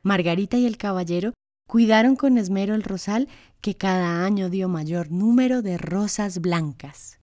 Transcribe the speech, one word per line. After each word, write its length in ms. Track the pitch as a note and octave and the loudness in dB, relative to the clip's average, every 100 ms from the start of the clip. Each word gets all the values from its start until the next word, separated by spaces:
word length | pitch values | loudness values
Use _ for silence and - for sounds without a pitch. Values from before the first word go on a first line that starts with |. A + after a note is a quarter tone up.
Margarita 540 | F#3 G3 E3+ F3 G3+ B3 | 0 0 0 -2 0 0
y 100 | A#3+ | 0
el 120 | A3 | -2
caballero 560 | G#3 F#3 F3 F3 G#3 - _ _ _ | -4 -4 -2 -2 -4 -8 _ _ _
cuidaron 480 | A3+ A3+ A3 A#3 C4 | 4 6 6 6 4
con 220 | C#4 B3 | 4 2
esmero 360 | F#3 G3 G3 | 2 -2 0
el 100 | G#3+ | -2
rosal, 440 | - F#3+ - G#3+ C#4+ - _ _ | -4 -8 -4 -2 -4 -8 _ _
que 160 | - F#3+ | -8 -4
cada 480 | F#3+ F#3 F3 E3+ | -2 0 0 0
año 240 | F#3 G3+ F#3 | 0 0 -2
dio 200 | F#3+ F#3 | -2 -2
mayor 420 | E3+ D3+ F3 D#3+ | -4 -4 -6 -4
número 520 | F3 A3 A#3+ B3+ B3+ | 0 2 4 2 0
de 140 | G3+ F3 | -2 -4
rosas 640 | E3 F3+ G#3 - G#3 F3+ | -4 -2 -2 -2 -4 -2
blancas. 800 | F3 E3+ D3+ C3+ C#3 - - _ | -2 -2 -2 -8 -18 -20 -20 _